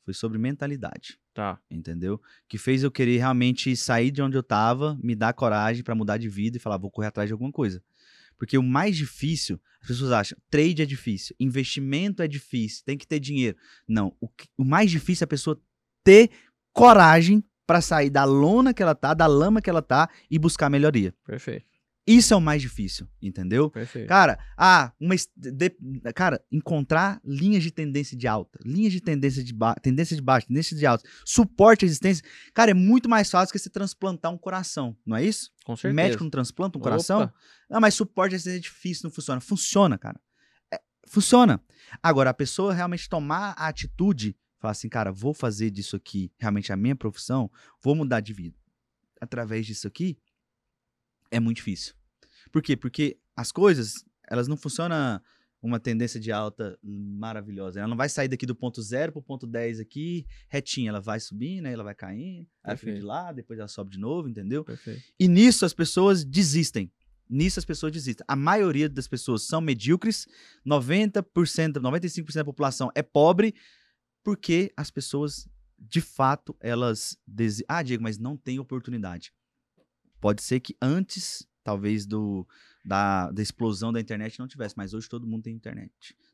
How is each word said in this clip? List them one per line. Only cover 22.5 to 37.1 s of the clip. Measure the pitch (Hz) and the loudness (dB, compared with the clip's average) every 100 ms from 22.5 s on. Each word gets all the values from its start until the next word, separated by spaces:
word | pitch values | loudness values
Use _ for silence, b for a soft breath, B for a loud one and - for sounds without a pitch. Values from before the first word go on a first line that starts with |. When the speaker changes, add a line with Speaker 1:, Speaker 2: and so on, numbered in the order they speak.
| 151 | 0
Speaker 1:
difícil, | 127 - 98 - - - | -2 -6 -8 -8 -14 -12
entendeu? | 98 95 92 113 151 | -10 -8 -2 2 2
Speaker 2:
Perfeito. | 113 117 - 117 | -2 -12 -10 2
Speaker 1:
Cara, | 185 170 107 b - | 6 6 2 b 2
ah, | 185 180 127 - | 6 6 4 -2
uma | 160 | -2
es-, | 185 - - | -2 -2 -12
de, | 131 131 175 - 127 135 120 | -12 -4 -4 -4 -12 -10 -8
cara, | 113 180 127 - | -2 0 0 -2
encontrar | 156 - 147 135 160 196 202 | -4 -2 -2 2 2 2 -2
linhas | - 139 185 208 | -8 -2 2 2
de | 165 | 0
tendência | 160 151 139 143 123 | -4 -4 -4 -6 -4
de | 117 | -4
alta, | 110 - - | -2 -6 -12
linhas | - 160 214 | -6 0 0
de | 185 | 0
tendência | 175 147 139 131 | -2 0 0 -2
de | 123 | -6
ba-, | 113 113 120 | -2 0 0
tendência | 135 131 165 160 | 0 0 0 -2
de | |
baixa, | 131 131 - | 2 0 2
tendência | 135 160 156 | -2 -2 0
de | 143 | 2
alta, | 117 B B | 2 B B
suporte | - - 220 - 208 220 | -2 2 2 6 8 8
à | 185 | 4
resistência, | 151 190 175 B B B | 2 0 0 B B B
cara, | - 226 | 2 4
é | |
muito | 185 185 247 247 | 6 6 4 4
mais | 226 202 | 2 2
fácil | 185 185 | 2 0
que | 202 | -2
você | 190 | -8
transplantar | - 196 - 190 170 165 | -8 -8 -6 -6 -4 -6
um | 175 | -8
coração, | - 185 180 - 127 110 - | -8 -8 -8 -6 -8 -8 -6
não | |
é | 113 | -2
isso? | 180 214 - _ | 0 -2 -8 _
Speaker 2:
Com | - 117 | -12 -6
certeza. | - | -2
Speaker 1:
Médico | 143 180 208 | 0 2 0
não | 160 | -4
transplanta | 139 123 - 190 160 | -4 -6 -4 -6 -4
um | |
coração? | 123 113 165 | -2 -2 0